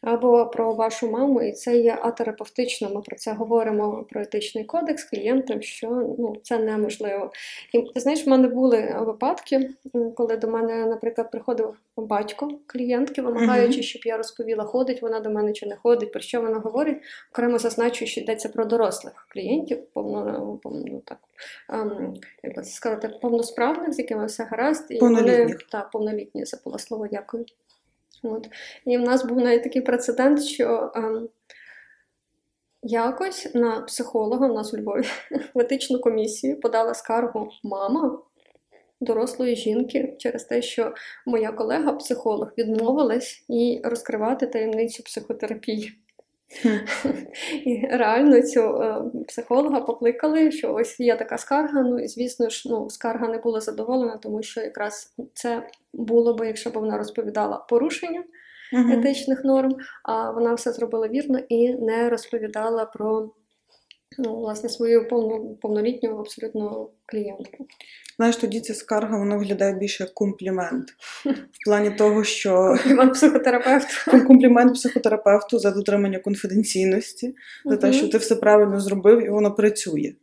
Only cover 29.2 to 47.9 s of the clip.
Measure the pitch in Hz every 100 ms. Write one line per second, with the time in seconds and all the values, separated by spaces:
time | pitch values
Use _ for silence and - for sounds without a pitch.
29.2 | 262 240 240 233 254 262 254 247 247 233
30.2 | 262 294 294 - 233 226 - 233 220 220
31.2 | 226 _ _ - - - _ _ _ _
32.2 | _ _ _ _ _ _ 233 226 233 262
33.2 | 381 370 - 240 240 220 - - 233 226
34.2 | 214 247 269 220 214 214 214 202 254 -
35.2 | - 285 - - 240 269 - 254 247 220
36.2 | 214 214 262 294 233 226 226 233 - 226
37.2 | 240 220 214 - 208 196 196 277 294 -
38.2 | - _ _ _ _ _ _ _ 254 220
39.2 | 247 - 254 233 226 214 254 277 - -
40.2 | - 240 - 240 240 - 226 - - -
41.2 | - 233 220 220 220 285 294 294 - 240
42.2 | 233 208 214 - 226 220 226 269 269 226
43.2 | 247 - _ 240 240 240 - 233 - 220
44.2 | 214 262 247 240 220 220 226 - - -
45.2 | - 226 214 220 - 220 214 - _ _
46.2 | _ _ _ - 240 208 208 - 269 -
47.2 | - - - 302 262 233 247